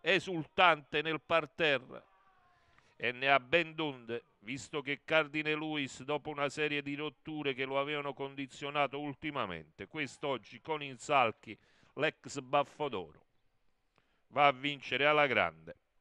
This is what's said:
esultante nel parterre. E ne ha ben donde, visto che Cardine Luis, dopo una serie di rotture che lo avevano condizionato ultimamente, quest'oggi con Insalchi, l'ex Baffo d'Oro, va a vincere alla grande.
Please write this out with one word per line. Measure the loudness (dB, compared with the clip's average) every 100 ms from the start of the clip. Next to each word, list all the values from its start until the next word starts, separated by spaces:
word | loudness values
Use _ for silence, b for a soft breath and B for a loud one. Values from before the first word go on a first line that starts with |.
esultante | 2 2 2 -4 -4 6 6 6 2 -2
nel | 0 -4
parterre. | _ 0 0 0 2 2 -2 -16 -18 _ _ _ b b b b b b
E | -4
ne | 0 4
ha | 4
ben | 4 2 2 -2
donde, | -4 -4 -8 -8 _ _
visto | -10 -10 -6 -8
che | -6 -8
Cardine | 2 2 2 -2 -2
Luis, | -2 -2 -4 -6 -8
dopo | -4 -4 -4
una | -4 -4
serie | 0 -2 -2
di | -4 -6
rotture | -8 -10 -10 -4 -4
che | -2
lo | -2 -2
avevano | -2 -4 -6
condizionato | -6 -10 -8 -12 -8 -6 -2 -2 -2
ultimamente, | -8 -6 -6 -4 -4 -6 -12 _ -14
quest'oggi | -8 -8 -6 -4 -4 -6 -20
con | -8 -6
Insalchi, | -6 -12 2 4 4 0 -12 -16 b b b
l'ex | -2 -2 -2 -12 -12
Baffo | 0 0 0 -4 -6
d'Oro, | -6 -10 -16 _ _ _ _ _ _ _ _ _ _ _
va | 4 4
a |
vincere | 4 -4 -6 -4 2 4
alla | 4 4
grande. | 4 2 -2 -18 -20 _ _